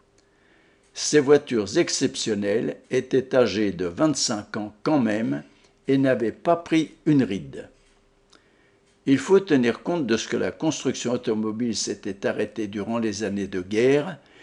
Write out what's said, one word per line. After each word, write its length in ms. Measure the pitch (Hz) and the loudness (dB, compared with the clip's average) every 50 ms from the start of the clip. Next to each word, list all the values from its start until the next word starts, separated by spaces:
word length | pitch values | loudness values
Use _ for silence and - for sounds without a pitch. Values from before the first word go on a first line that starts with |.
| _ _ _ _ _ _ _ _ _ _ _ _ _ _ _ _ _ _ - | _ _ _ _ _ _ _ _ _ _ _ _ _ _ _ _ _ _ -12
Ces 260 | - - - - 151 | -8 -2 2 4 4
voitures 560 | 131 135 147 143 - - 127 113 104 95 110 | 6 6 6 4 4 2 -2 -2 -2 0 0
exceptionnelles 1040 | 165 170 - - - 139 123 - - - 113 107 101 101 101 101 117 - - - - - - | 0 0 0 0 -2 -2 -2 -2 -4 -4 -2 -2 -2 0 0 0 0 0 -2 -6 -10 -8 -4
étaient 460 | - 127 131 - - 131 131 - 139 | -2 -2 -2 0 0 0 0 2 4
âgées 360 | 131 123 104 90 104 107 101 90 | 4 4 4 4 0 0 0 0
de 120 | 82 90 | -2 -4
vingt-cinq 720 | 87 85 101 156 156 139 - - - 120 104 104 - - | -4 -2 0 0 0 0 0 -2 -4 -4 -6 -8 -10 -10
ans 180 | 113 107 104 - _ - | -10 -10 -10 -12 _ -4
quand 180 | 156 156 143 | 0 0 2
même 420 | 117 110 104 107 113 131 143 147 147 - _ _ _ _ _ _ _ - | 2 0 0 -2 -2 -4 -4 -6 -8 -12 _ _ _ _ _ _ _ 0
et 100 | 135 135 | 2 2
n'avaient 340 | 135 135 127 107 117 107 - | 4 2 2 2 0 -4 -4
pas 240 | - - 170 170 | -2 0 0 0
pris 360 | 170 - - 165 160 156 - - _ - | 0 0 0 0 0 0 -2 -6 _ 0
une 200 | 160 151 139 123 | 2 4 4 2
ride. 440 | 92 101 95 147 135 - - - - _ _ _ _ _ _ _ _ _ _ _ _ _ - _ _ _ _ _ _ _ _ _ _ _ _ - | 2 -2 -6 -8 -10 -14 -16 -16 -16 _ _ _ _ _ _ _ _ _ _ _ _ _ -20 _ _ _ _ _ _ _ _ _ _ _ _ 0
Il 140 | - 139 135 | 2 2 2
faut 220 | - - 190 196 | 4 6 4 4
tenir 420 | 190 - 156 131 120 120 113 - - | 6 4 4 4 4 2 0 0 -2
compte 240 | - 175 175 143 | -4 -4 -2 0
de 100 | 107 113 | 0 0
ce 100 | 107 - | 0 0
que 120 | - 123 110 | -2 -4 -2
la 140 | 104 92 - | -2 -4 -4
construction 600 | - 156 160 139 - - 135 123 - - 123 123 | -4 -2 -2 -2 -2 -2 -4 -4 -2 -2 -2 -4
automobile 640 | 120 - 127 110 110 110 110 107 110 123 120 104 | -2 -2 -2 -2 -2 -2 -4 -4 -4 -4 -4 -2
s'était 500 | - - 113 107 101 - 107 95 - - | -4 -4 -6 -6 -6 -8 -8 -8 -4 -4
arrêtée 400 | 120 104 - 107 107 - 113 107 | -4 -2 -2 -4 -6 -6 -6 -8
durant 320 | 98 101 107 98 110 113 117 | -6 -6 -6 -6 -4 -4 -2
les 260 | 113 110 101 101 110 | -2 -2 -4 -4 -4
années 240 | 101 101 101 98 92 | -4 -4 -4 -4 -4
de 120 | 95 92 | -4 -6
guerre. 580 | 90 92 104 107 120 131 139 147 147 190 165 - - _ - - | -6 -2 0 2 4 4 4 2 0 -2 -8 -14 -16 _ -20 -20